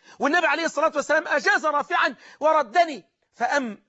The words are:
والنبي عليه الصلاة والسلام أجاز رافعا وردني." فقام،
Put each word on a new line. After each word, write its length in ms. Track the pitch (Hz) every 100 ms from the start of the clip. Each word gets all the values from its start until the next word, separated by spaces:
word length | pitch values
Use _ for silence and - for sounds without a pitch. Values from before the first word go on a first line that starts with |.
| - -
والنبي 280 | 262 349 320
عليه 180 | 302 320
الصلاة 260 | - 311 294
والسلام 320 | - 320 311
أجاز 380 | 294 247 403 294
رافعا 500 | 294 - 349 330 240 - -
وردني." 640 | 294 311 240 285 339 254 - _ _ -
فقام، 480 | 233 285 247 202